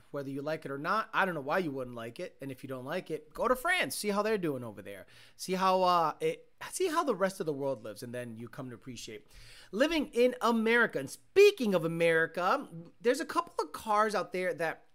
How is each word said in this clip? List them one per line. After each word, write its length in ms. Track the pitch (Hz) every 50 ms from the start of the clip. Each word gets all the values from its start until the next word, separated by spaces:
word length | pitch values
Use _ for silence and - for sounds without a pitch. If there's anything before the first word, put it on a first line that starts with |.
| - _
whether 180 | - 143 139 135
you 140 | 135 143 139
like 220 | 151 160 156 -
it 80 | 139 139
or 60 | 139
not. 300 | 147 170 196 220 - - -
I 100 | 156 190
don't 120 | 190 170
know 40 | 156
why 180 | 131 139 156 190
you 120 | 190 151
wouldn't 240 | 135 135 127 123 123
like 240 | 117 113 120 117 -
it. 160 | 180 175 - - 143
And 80 | 139
if 140 | 131 - -
you 40 | 131
don't 160 | 135 127 123
like 280 | 135 165 185 170 - 160
it, 200 | 147 - - -
go 140 | - 190
to 80 | 233 254
France. 400 | 254 - 339 370 359 - 139 -
See 140 | - - 208
how 140 | 196 202 208
they're 160 | 214 220 208
doing 260 | 175 156 139 127 123
over 180 | 113 104 101 95
there. 240 | 101 101 95 - - - - - - -
See 160 | - - - 185
how, 280 | 180 190 190 185 185 185
uh, 300 | 180 180 170 165 151 - -
it, 300 | 156 160 165 - - _ _ - - - -
see 160 | - 359 370
how 160 | 302 330 339
the 100 | 285 220
rest 240 | 170 190 190 190 -
of 80 | 190
the 60 | 151 147
world 320 | 135 139 139 135 113 113
lives, 180 | 110 104 101 139
and 100 | 123 120
then 220 | 123 123 120 113
you 120 | 110 120 113
come 220 | - - 135 127
to 40 | 120
appreciate 500 | 104 - 127 120 110 - - 113 104 - _ - - - - - - - -
living 360 | - 202 269 311 339 311 254 294 -
in 200 | 233 247 254 247 -
America. 580 | - 226 233 226 220 220 233 240 226 - - 147
And 100 | 135 -
speaking 680 | - - _ _ - 381 403 415 403 - 254 208 190
of 80 | 175 160
America, 840 | 165 165 165 170 170 165 160 165 160 160 180 175 190 240 285 247 - - 165 170 165 - -
there's 200 | - 226 269 285
a 40 | 320
couple 300 | - - 320 339 - - - 415
of 60 | 302
cars 460 | - - - 220 208 208 214 220 208
out 160 | 196 175 170 -
there 200 | 180 185 180 165
that 280 | 147 165 160 143 - - -